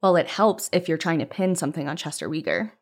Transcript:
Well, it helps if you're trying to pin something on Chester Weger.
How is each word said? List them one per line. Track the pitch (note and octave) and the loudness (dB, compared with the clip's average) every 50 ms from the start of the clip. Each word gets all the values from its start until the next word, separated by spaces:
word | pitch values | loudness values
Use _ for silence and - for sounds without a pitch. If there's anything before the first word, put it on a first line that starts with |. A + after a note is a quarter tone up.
| - | 2
Well, | F#3+ F3+ | 4 4
it | E3+ - | 4 4
helps | - - - G3+ A3 F#3+ - - - - | 2 2 2 4 4 4 2 -2 -2 -2
if | F3 F3 - | -2 0 0
you're | D#3+ D#3 | -2 -2
trying | - F3+ E3 D#3 | 0 0 0 0
to | - | 0
pin | D3+ - - F#3+ F#3 F#3 | -2 -2 0 0 0 2
something | F3 - C#3+ D3+ E3 C#3+ C#3+ | 0 -2 -4 -4 -4 -4 -4
on | D3+ | -6
Chester | E3+ - D3+ C#3+ - - F2+ | -6 -6 -8 -8 -6 -6 -6
Weger. | D#3 D#3+ - - D#3+ - A3 G#3+ - _ | -6 -4 -2 -2 -2 -2 -2 -4 -8 _